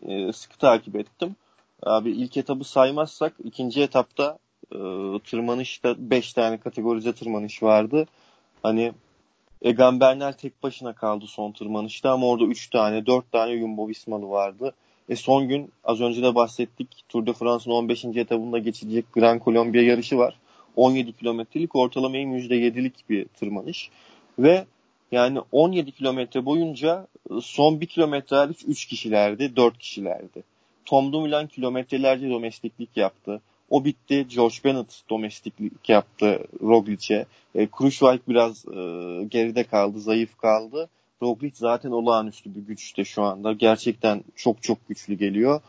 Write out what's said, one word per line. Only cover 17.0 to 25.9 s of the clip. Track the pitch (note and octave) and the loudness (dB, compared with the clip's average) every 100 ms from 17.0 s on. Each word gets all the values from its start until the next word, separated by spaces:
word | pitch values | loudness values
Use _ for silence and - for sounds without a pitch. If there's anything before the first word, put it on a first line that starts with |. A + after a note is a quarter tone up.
| _ | _
Tour | A#2+ A2 | -4 -2
de | |
France'ın | A#2 A#2+ A#2+ A#2 | -2 -2 -2 0
on | A#2 A#2 | -2 0
beşinci | A#2+ B2 A2+ | -4 -4 -4
etabında | A2+ A2+ A#2 A#2 | -2 -2 -2 -4
geçilecek | A2 A2 A2 A2+ A2+ | -4 -8 -6 -6 -2
Gran | A2+ A#2 A#2 | 4 4 4
Colombia | A#2+ A#2 A#2 A#2 | 2 2 4 4
yarışı | A#2+ A#2+ A#2 C3 | 6 4 0 2
var. | A#2+ - _ _ _ - | 0 0 _ _ _ 2
On | B2+ | 4
yedi | C3 A#2+ | 4 -4
kilometrelik | A2 A#2 A#2 A2+ D3+ E3 C3+ | -6 -4 -4 -6 -4 -2 2
ortalama | B2+ C3 C3 C3 | 0 0 -4 -2
en | C#3 | -4
yüzde | B2+ B2 A#2+ | -6 -2 2
yedilik | A#2+ A#2 B2+ - _ | 2 0 -6 -6 _
bir | G#2 - | -4 -4
tırmanış. | _ G2+ G2+ F#2+ F2+ - _ _ _ _ - | _ -8 -6 -8 -12 -14 _ _ _ _ 4
Ve | C#3 F#3 F#3+ _ _ _ _ | 6 6 2 _ _ _ _
yani | B2 B2 C3+ - | 2 2 0 -2
on | C#3 E3 | 2 2
yedi | F#3 C#3 | 2 -4